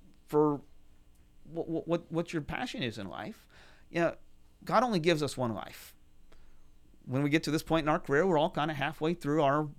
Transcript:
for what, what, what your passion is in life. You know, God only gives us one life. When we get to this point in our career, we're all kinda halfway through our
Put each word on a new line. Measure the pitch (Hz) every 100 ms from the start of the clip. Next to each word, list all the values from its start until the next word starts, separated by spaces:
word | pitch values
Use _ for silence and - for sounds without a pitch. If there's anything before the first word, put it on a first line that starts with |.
| - - -
for | 151 151 156 - - - - - - - - -
what, | 165 - 165 -
what, | 170 -
what | 160 170
your | 165
passion | 139 - - 247
is | 123 107
in | 95
life. | 62 113 - - - - - -
You | 170
know, | 165 - - - - - -
God | 196
only | 247 190
gives | 160 151
us | 139 -
one | 123 101
life. | - - - - - - - - - - - - - - -
When | 127
we | 147
get | 151
to | 147
this | 156
point | - 160 147
in |
our | 165
career, | - 143 190
we're | 156
all | 170
kinda | - 156
halfway | 143 147 - 156
through | 175 143 151
our | 139 147 151